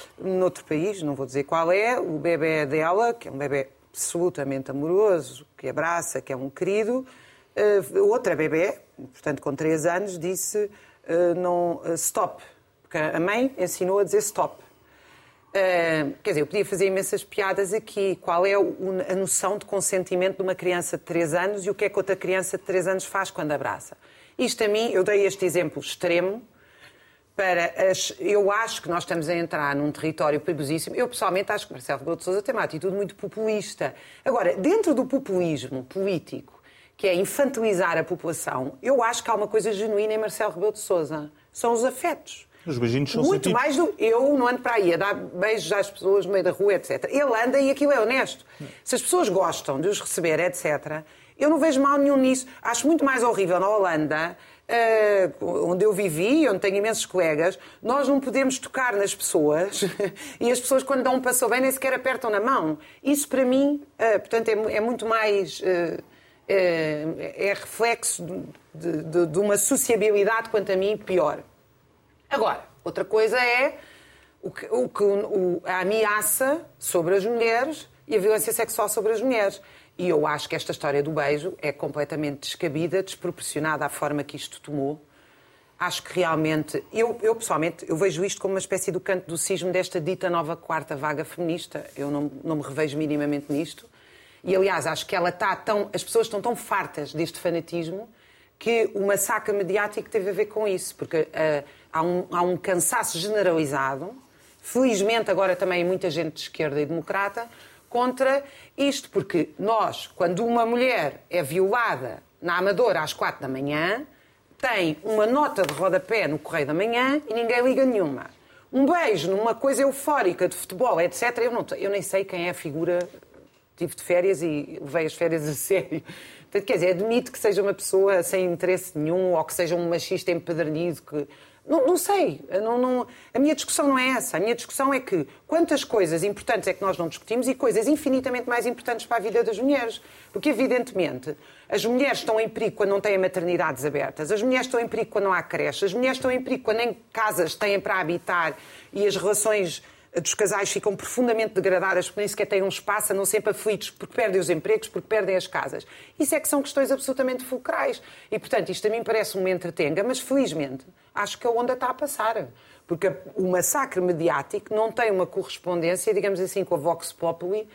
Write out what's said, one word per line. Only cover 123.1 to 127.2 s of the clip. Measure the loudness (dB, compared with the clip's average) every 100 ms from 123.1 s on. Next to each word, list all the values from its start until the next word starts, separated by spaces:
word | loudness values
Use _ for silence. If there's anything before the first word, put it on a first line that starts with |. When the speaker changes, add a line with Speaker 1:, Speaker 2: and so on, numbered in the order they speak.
| -10 -20 -20 -20 _ _ -8
Speaker 1:
tive | -8
de | -6
férias | 0 2 2 2
e | 0 -4 -6 -10
levei | -6 -2 -2
as |
férias | 0 0 0 -2
a |
sério. | -4 0 0 0 -6 -8 -16 -20 -20 -6
Portanto, | -4 0
quer |
dizer, | 2 2
admito | 2 0 0